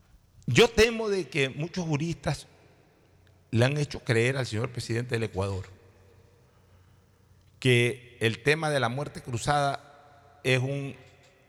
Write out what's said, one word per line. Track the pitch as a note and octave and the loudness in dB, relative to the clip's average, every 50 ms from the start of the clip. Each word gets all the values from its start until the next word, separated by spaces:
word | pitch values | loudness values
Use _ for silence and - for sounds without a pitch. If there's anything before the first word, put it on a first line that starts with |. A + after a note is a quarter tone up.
| _ _ _ - _ _ _ - - | _ _ _ -20 _ _ _ -10 -2
Yo | - A#2+ F3 A#3 | 4 6 6 6
temo | - - - A3 A#3+ A3+ A3 A3+ G#3+ | 6 6 4 4 4 2 -2 -2 -2
de | G3 F#3+ D#3+ - | -2 -4 -4 -4
que | - D3+ C3+ C3 | -2 -2 -2 -2
muchos | - C#3+ D#3 F3 - F#3 E3 | -2 -6 -8 -6 -6 -6 -4
juristas | D#3+ D3+ C3+ E3 E3+ D#3 - - E3+ C#3 - - - - - - - _ _ _ _ _ _ _ _ _ _ _ _ _ _ _ - | -2 -2 -2 -2 -4 -6 -6 -4 -6 -6 -6 -8 -18 -20 -20 -20 -20 _ _ _ _ _ _ _ _ _ _ _ _ _ _ _ -2
le | - A2 A#2+ | 0 2 2
han | C3+ D3 | 2 0
hecho | D3+ D3 - - A2 | -2 -4 -6 -8 -8
creer | - - A#2 A2+ A#2 B2+ C#3 | -2 0 2 2 2 2 0
al | C3+ A#2+ | -2 -4
señor | - A2 G#2+ B2 C3 | -4 -4 -6 -6 -6
presidente | - - - - A2+ A#2 B2 B2 B2 | -8 -8 -6 -4 -4 -4 -4 -4 -4
del | A2+ A2 | -4 -4
Ecuador | G2+ - F#2 G2 G2+ G2 F#2 F#2 - - - - - - - - - - - - _ _ _ _ _ _ _ _ _ _ - _ _ _ _ _ _ _ _ _ _ _ _ _ _ _ - | -4 -4 -2 -2 -2 -2 -6 -8 -10 -16 -20 -20 -20 -20 -20 -20 -20 -20 -20 -20 _ _ _ _ _ _ _ _ _ _ -20 _ _ _ _ _ _ _ _ _ _ _ _ _ _ _ -2
que | - B2+ B2 A#2+ A#2+ A#2+ A2 - - - - - | 2 4 6 6 4 2 0 -4 -12 -16 -6 -2
el | A2 A2+ G#2+ - - | 0 0 0 0 0
tema | D3 D3+ D#3+ D#3+ D3+ | 0 2 2 0 -2
de | D3 C3+ | 0 0
la | B2 A2+ | 0 -2
muerte | A#2+ C#3 D3 - - - | -2 -4 -8 -10 -12 -14
cruzada | - C3+ A#2+ A2 - D3+ D3 D3 C#3+ C#3 C3 - - - - - - - - - - - - - - | -10 -8 -8 -4 -2 0 2 2 2 0 -2 -4 -10 -16 -20 -20 -20 -20 -20 -20 -20 -20 -14 -4 0
es | C3 C3 B2+ | 2 2 2
un | B2+ C#3 C#3+ C#3 C#3 C3+ - - - - - - - - _ _ _ | 2 -2 -4 -6 -8 -10 -12 -16 -20 -20 -20 -20 -20 -20 _ _ _